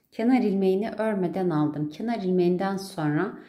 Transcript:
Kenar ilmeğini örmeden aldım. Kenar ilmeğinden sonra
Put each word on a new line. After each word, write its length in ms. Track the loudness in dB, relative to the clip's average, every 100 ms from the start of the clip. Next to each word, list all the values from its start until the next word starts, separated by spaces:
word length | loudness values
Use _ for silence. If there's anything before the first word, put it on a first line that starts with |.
| _
Kenar 300 | -2 2 4
ilmeğini 500 | 4 2 2 2 -2
örmeden 580 | -2 -2 0 -2 0 0
aldım. 400 | 2 0 0 -6
Kenar 340 | -6 -6 -4
ilmeğinden 540 | 0 2 2 2 0 -4
sonra 640 | -6 -4 0 0 -2 -6